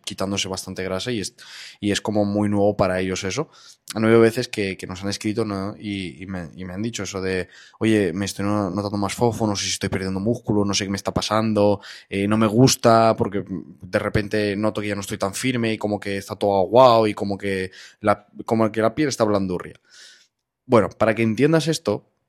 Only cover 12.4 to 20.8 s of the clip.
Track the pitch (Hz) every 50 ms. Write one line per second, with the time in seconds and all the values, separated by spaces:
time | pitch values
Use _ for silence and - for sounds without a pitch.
12.4 | 113 104 104 120 131 131 - - - 117 113 113 113 113 113 113 117 104 98 98
13.4 | 92 - 95 80 - - - - 95 90 92 104 101 101 - 110 104 101 - 107
14.4 | 104 104 98 101 107 107 101 107 104 104 101 101 98 - 107 - 98 95 92 -
15.4 | - 131 127 120 113 113 110 104 - 104 104 101 - 101 98 98 - - 104 -
16.4 | 107 101 98 98 90 87 107 127 131 123 113 113 110 107 98 - 104 101 98 92
17.4 | 101 98 98 95 92 92 - - - - _ - 107 107 104 - _ _ - -
18.4 | - - 117 113 110 104 104 113 110 113 - 156 156 135 113 - 113 104 104 98
19.4 | 98 92 90 85 - 76 - _ _ _ _ - - - - _ _ _ _ _
20.4 | _ _ _ _ _ 127 120 110